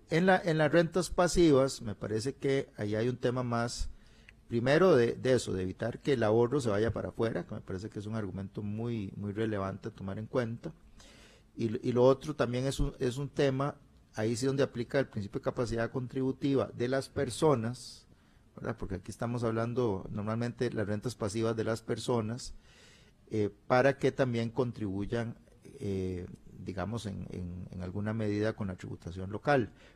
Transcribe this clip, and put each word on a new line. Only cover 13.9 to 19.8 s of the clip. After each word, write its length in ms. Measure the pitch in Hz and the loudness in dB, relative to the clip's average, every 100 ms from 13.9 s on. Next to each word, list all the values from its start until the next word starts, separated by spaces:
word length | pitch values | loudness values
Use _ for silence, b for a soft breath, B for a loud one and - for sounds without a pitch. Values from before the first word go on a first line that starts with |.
| - _ - | -20 _ -4
ahí 220 | 110 117 | -2 0
sí 80 | 135 | 0
donde 180 | 139 | 2
aplica 360 | 127 117 117 139 | 0 0 -2 0
el 80 | 131 | 0
principio 320 | - 101 139 | -4 -6 -4
de 40 | |
capacidad 480 | 135 127 113 117 117 | -4 -2 -2 0 -2
contributiva 800 | 135 123 135 131 135 143 135 101 | -2 -4 -2 -2 0 2 2 0
de 140 | 113 123 | -2 0
las 220 | 135 - | 0 -2
personas, 1000 | - 127 - 160 127 113 127 - - - b b b _ - | -4 -4 2 4 4 0 -6 -12 -18 -20 b b b _ -8
¿verdad? 220 | - 113 | -6 -6
Porque 180 | 95 95 | -6 -6
aquí 160 | - | -8
estamos 320 | - 120 120 | -6 -4 -2
hablando 640 | 113 113 117 120 | 0 0 0 0